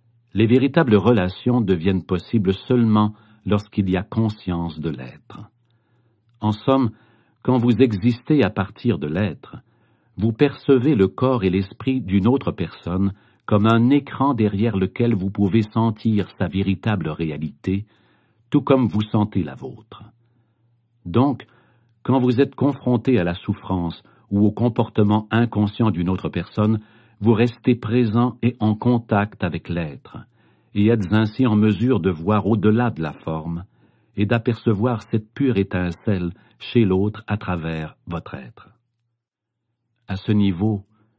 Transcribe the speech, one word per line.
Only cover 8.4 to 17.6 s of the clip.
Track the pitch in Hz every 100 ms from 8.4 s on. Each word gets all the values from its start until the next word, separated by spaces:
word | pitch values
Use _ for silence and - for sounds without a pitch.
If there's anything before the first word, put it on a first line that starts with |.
à | 101
partir | - 95 - 123 87
de | 73
l'être, | 82 101 - - - _ _ _ _ _ -
vous | 110
percevez | 113 147 - - 135 127
le | 131 95
corps | - 127 127
et | 95
l'esprit | 90 95 - - 131
d'une | 92 98 98
autre | 135 -
personne | - 80 - - 92 98 98 _ _ -
comme | 107 104
un | 113 120
écran | 139 143 - 139
derrière | 123 107 98 117 101
lequel | 95 - 120
vous | 107 95
pouvez | 101 101 110
sentir | 104 117 113 107 113 107 90 -
sa | 90
véritable | 92 98 92 113 104 80
réalité, | 78 80 73 76 -